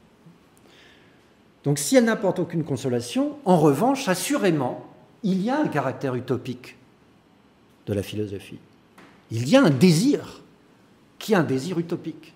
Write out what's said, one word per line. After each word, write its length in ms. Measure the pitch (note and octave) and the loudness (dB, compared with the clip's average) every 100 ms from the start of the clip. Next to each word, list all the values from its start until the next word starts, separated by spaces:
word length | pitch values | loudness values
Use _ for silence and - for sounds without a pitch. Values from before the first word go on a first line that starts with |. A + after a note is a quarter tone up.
| _ _ E3 F3 _ _ _ - - _ _ _ _ _ _ _ C#3+ | _ _ -20 _ _ _ _ -20 -20 _ _ _ _ _ _ _ -2
Donc 140 | D3 | -2
si 160 | - C4 | 2 4
elle 100 | A3+ | 4
n'apporte 340 | A3 G3 F#3 | 2 0 -2
aucune 240 | E3+ E3+ | -2 -4
consolation, 720 | C#3 B2+ C3+ A#2+ A#2 B3+ C#4+ C#4+ | -4 -4 -2 -2 -2 -4 -4 -2
en 140 | F#3+ F3+ | 2 4
revanche, 500 | D3+ C#3 A#3 C#4 - | 4 4 0 0 -2
assurément, 800 | F3 - C#4+ G3+ D#3 B2+ - - - - _ | -4 -2 0 0 0 -2 -6 -14 -20 -20 _
il 180 | F#3+ F#3 | -2 -2
y 80 | G#3 | 0
a 100 | C#4+ | -2
un 80 | D4+ | -2
caractère 480 | D3 C3 A#2+ C#3 B2 | -2 -4 -4 -4 -4
utopique 600 | A2+ B2 B2+ B2 - - _ _ _ _ _ _ _ _ _ _ - | -4 -4 -6 -12 -16 -20 _ _ _ _ _ _ _ _ _ _ -6
de 60 | |
la 100 | G2+ | -6
philosophie. 560 | F#2+ G#2 G#2 G2 - - - _ _ - - - - | -4 -8 -8 -10 -14 -20 -20 _ _ -20 -20 -20 -8
Il 180 | A2+ B2 | -6 2
y 60 | C4 | 4
a 80 | |
un 60 | A3 | 6
désir, 760 | C3 F#3 D#3+ C4 G3+ - - - _ _ _ _ _ _ - | 6 6 6 2 0 -4 -18 -20 _ _ _ _ _ _ -12
qui 140 | - | 0
est 20 | G3+ | 2
un 80 | |
désir 340 | C3 C3 E3 E3 | 2 -2 -4 -6
utopique. 560 | E3+ F3 E3 - - | -6 -8 -8 -14 -18